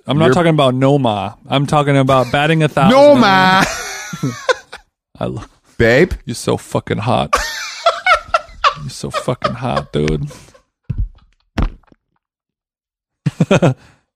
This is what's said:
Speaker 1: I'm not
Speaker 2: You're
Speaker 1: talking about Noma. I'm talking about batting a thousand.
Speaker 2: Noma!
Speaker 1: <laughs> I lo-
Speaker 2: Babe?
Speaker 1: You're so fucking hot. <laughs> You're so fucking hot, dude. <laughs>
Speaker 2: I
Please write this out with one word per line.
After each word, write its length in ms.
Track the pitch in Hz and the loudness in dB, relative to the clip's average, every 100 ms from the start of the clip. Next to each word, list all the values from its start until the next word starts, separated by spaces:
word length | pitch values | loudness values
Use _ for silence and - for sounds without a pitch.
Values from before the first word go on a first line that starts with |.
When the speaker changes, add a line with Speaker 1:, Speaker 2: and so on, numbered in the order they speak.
| - | -4
Speaker 1:
I'm 120 | 143 | 2
not 80 | 165 | 4
Speaker 2:
You're 80 | |
Speaker 1:
talking 180 | 180 165 | 4 2
about 220 | 156 131 | 2 2
Noma. 640 | 127 135 143 123 101 98 - - | 2 2 2 0 -2 -6 -10 -4
I'm 160 | 135 143 | -2 0
talking 300 | 151 143 139 | 0 2 2
about 340 | 135 131 123 | 2 2 2
batting 320 | 143 151 160 | 0 0 2
a 60 | 151 | 0
thousand. 220 | 147 165 | 4 4
Speaker 2:
Noma! 680 | 262 294 269 208 190 185 190 | 6 6 6 4 4 4 2
Speaker 1:
<laughs> 1500 | 196 - - - - - 135 120 - - - - _ _ _ - | 0 -6 -12 -14 -14 -8 -8 -6 -4 -4 -8 -20 _ _ _ -10
I 60 | |
lo- 200 | 117 127 - _ _ - | -8 -8 -14 _ _ 0
Speaker 2:
Babe? 360 | 113 127 180 - | 2 4 2 -2
Speaker 1:
You're 120 | - 117 | -10 -8
so 200 | - 113 | -4 -6
fucking 420 | - 120 - 110 | -6 -8 -4 -6
hot. 360 | 113 117 135 - 932 906 - - 659 - 740 | -2 -2 -2 -4 -6 -10 -12 -4 -4 -2 0
<laughs> 760 | 640 - 659 - - - - | -2 0 -6 -6 -4 -4 -4
You're 80 | 143 | -12
so 200 | - 143 | -12 -10
fucking 440 | - - 127 - | -6 -6 -6 -6
hot, 380 | 123 123 135 - | -6 -6 -6 -4
dude. 380 | - 76 78 147 - - _ _ _ - - - - _ _ _ - - - _ _ _ _ _ _ _ _ _ _ _ _ _ _ 143 | -4 -2 -2 -6 -14 -20 _ _ _ -10 -6 -6 -10 _ _ _ -4 -4 -6 _ _ _ _ _ _ _ _ _ _ _ _ _ _ -8
<laughs> 240 | - 165 | -2 0
Speaker 2:
I 240 | 190 156 131 _ _ _ | 2 2 0 _ _ _